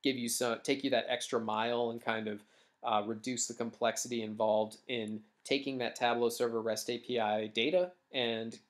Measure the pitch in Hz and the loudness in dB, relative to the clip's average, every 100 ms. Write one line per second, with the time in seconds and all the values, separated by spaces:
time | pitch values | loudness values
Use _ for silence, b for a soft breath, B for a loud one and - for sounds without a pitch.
0 | 139 123 117 - 123 113 - 139 139 123 | 0 0 -2 0 0 0 0 0 2 2
1 | - 123 - 120 110 110 117 120 120 117 | 2 -4 0 -2 0 0 0 0 0 -2
2 | 117 110 107 104 - b b b 120 107 | -2 -2 -4 -8 -12 b b b 0 0
3 | 107 107 127 123 - 117 117 - 117 - | 0 -6 -4 -4 -4 -4 -6 0 0 0
4 | 123 120 107 107 110 107 107 - - 120 | -4 -4 -4 0 4 4 2 -4 -6 -4
5 | 107 107 - _ - 139 139 131 117 - | -4 -8 -12 _ 0 0 0 -2 -4 2
6 | 120 120 117 117 120 113 110 107 - 120 | 2 4 2 2 0 0 0 -2 -2 -4
7 | - 120 107 110 107 113 127 180 180 - | -2 0 2 2 0 0 2 2 0 -6
8 | _ 135 120 110 113 - | _ -2 0 0 -4 -10